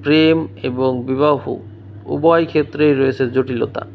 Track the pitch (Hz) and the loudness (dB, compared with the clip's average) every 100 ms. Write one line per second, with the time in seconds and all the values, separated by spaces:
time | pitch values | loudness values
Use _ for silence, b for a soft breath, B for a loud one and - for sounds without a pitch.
0 | 143 156 160 165 160 - 135 123 131 127 | 2 4 4 2 -2 -8 -8 -2 -2 -2
1 | 123 131 151 147 139 - - - - - | -4 0 2 0 -2 -10 -12 -20 -20 -18
2 | - 143 156 165 165 156 143 147 151 135 | -8 0 4 4 2 0 -2 2 2 4
3 | 135 127 127 131 127 123 113 - 107 | 2 0 0 0 -2 -2 -4 -6 -12